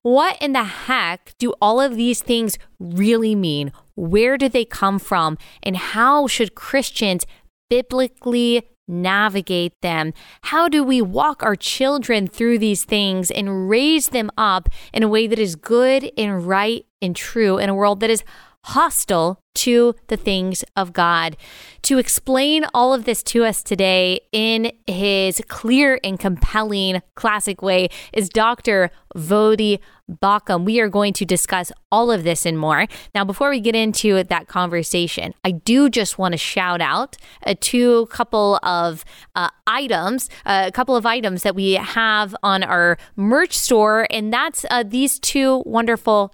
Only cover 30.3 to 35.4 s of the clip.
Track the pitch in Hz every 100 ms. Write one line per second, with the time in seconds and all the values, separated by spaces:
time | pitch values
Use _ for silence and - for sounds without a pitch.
30.3 | 208 - 175 180 233 214 208 208 185 180
31.3 | 180 - 185 175 - - 208 240 214 165
32.3 | 165 175 160 156 151 208 - - 202 196
33.3 | 196 285 269 220 226 220 214 214 190 185
34.3 | 170 - 180 180 170 156 180 170 - 120
35.3 | -